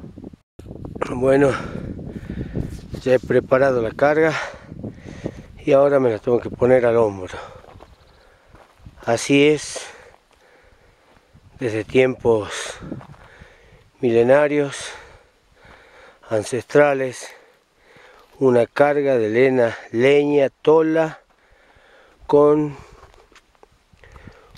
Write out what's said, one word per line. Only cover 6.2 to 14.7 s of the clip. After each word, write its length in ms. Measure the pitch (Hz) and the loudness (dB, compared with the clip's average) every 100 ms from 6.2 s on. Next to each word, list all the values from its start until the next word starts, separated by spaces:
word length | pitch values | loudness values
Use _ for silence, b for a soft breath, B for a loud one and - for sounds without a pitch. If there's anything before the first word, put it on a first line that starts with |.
| - 120 | 0 -2
que 80 | 107 | -2
poner 360 | 95 123 131 120 | -2 2 4 4
al 120 | 113 | 2
hombro. 360 | 110 98 90 - - - - - - _ _ b b b b b b b - - - | 0 -2 -12 -14 -16 -20 -20 -20 -20 _ _ b b b b b b b -20 -12 -4
Así 420 | 117 - 139 147 | -2 2 4 4
es, 400 | 151 - - - B B B _ b b b b b b b b b b b _ - | 2 -4 -14 -16 B B B _ b b b b b b b b b b b _ -8
desde 260 | 123 107 104 | -6 -6 -2
tiempos 920 | 131 131 127 120 113 101 - - - B B B B B B B B B B B - | 2 2 2 0 0 -2 -10 -12 -14 B B B B B B B B B B B -6
milenarios, 880 | 131 113 120 139 147 147 143 | 0 2 4 4 4 0 -4